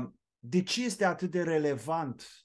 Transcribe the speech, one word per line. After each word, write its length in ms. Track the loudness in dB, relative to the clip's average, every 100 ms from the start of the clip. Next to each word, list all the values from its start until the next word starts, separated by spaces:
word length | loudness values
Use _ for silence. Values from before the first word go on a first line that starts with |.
| 0 -10 _ _
de 240 | 0 0
ce 220 | 2 0 -2
este 200 | 2 2
atât 260 | 2 -2
de 120 | -2
relevant, 840 | 2 2 2 0 -2 -2 -2 -8 -14 -20